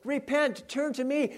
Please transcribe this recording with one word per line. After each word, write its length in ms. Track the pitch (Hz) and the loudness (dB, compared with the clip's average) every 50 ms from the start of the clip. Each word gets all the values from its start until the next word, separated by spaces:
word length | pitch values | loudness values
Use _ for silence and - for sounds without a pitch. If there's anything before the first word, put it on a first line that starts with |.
| - | -4
"Repent, 640 | 233 294 277 - - 269 294 302 269 196 - - | -2 -2 -2 0 0 2 2 2 2 0 -4 -10
turn 260 | - - 269 294 302 254 | -6 -4 -2 -2 -2 -2
to 100 | 254 254 | -2 0
me, 340 | 262 285 302 277 202 - | 0 2 2 2 0 -2